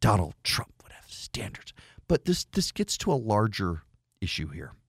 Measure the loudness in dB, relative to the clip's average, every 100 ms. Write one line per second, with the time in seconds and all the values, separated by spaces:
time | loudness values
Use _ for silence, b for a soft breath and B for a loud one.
0 | 4 4 2 -4 -4 -4 -4 _ -20 -20
1 | -20 -16 -10 -8 -8 -12 -18 -20 b b
2 | 0 2 2 -2 0 -2 -2 -2 -4 -2
3 | 0 0 2 4 4 0 -2 -2 _ _
4 | _ -8 -6 -4 -6 -8 -14 -16